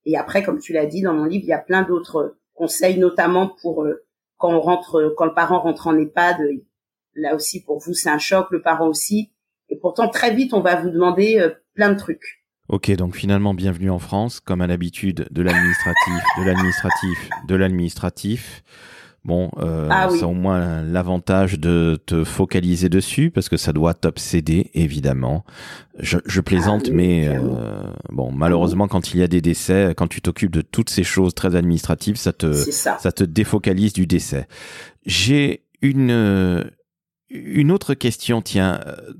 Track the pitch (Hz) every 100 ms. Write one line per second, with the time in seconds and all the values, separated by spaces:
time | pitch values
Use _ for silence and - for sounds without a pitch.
0 | 151 151 - 196 196 147 - 160 151 175
1 | 190 156 156 190 170 151 - 190 180 175
2 | - 160 147 - _ - 165 - 185 185
3 | 180 175 175 180 190 - 175 156 151 165
4 | _ _ _ _ 175 165 165 180 - 160
5 | 156 156 165 170 165 180 170 156 165 156
6 | 151 - 175 175 147 135 - _ _ _
7 | _ - 147 151 - 180 - 151 170 170
8 | 160 151 - 190 185 160 165 160 160 151
9 | - 208 214 _ _ _ _ - 180 233
10 | 226 - 240 220 254 208 175 175 175 170
11 | 180 175 214 220 165 - _ - 208 202
12 | - - - - _ _ - 98 - 92
13 | 87 - 98 98 101 90 95 85 95 90
14 | 80 98 120 - - 90 87 87 87 -
15 | 98 85 - - 90 988 - 906 906 960
16 | 1017 - 988 - 92 92 92 - 90 -
17 | 95 82 - - 71 95 95 90 85 -
18 | 90 - 101 120 - - _ - - -
19 | - _ - 87 90 - 82 80 78 190
20 | 185 247 85 90 95 90 87 80 80 90
21 | 90 90 - 95 95 87 85 85 82 78
22 | - 82 78 - 95 95 87 87 90 92
23 | - - 160 98 - 85 - 76 82 82
24 | 82 - - 85 78 85 - - 80 73
25 | 69 65 64 80 - - - - - -
26 | - 87 - 92 - 92 92 104 - 85
27 | 90 85 76 67 65 62 53 50 50 50
28 | - 65 62 67 85 85 87 90 101 92
29 | 80 90 90 90 85 82 - 95 95 80
30 | 85 - 92 - 98 82 - - 117 -
31 | 85 - 92 - 92 87 87 85 - 80
32 | - 107 90 - 80 73 71 - - -
33 | 92 - 90 80 104 104 101 92 104 -
34 | 87 87 - 69 - - - - - _
35 | - - 101 147 143 - _ _ 139 135
36 | 127 117 104 98 92 90 - - _ _
37 | _ _ _ - - 151 147 196 - 135
38 | 120 - - 117 - 101 95 - - -
39 | -